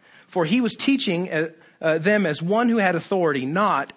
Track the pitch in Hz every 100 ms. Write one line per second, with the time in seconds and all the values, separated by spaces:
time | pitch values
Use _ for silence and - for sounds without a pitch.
0 | _ - _ 180 156 240 233 - - 269
1 | - 170 185 160 160 - - - 160 160
2 | 170 208 175 139 170 220 240 233 190 170
3 | - 196 165 139 127 175 208 147 135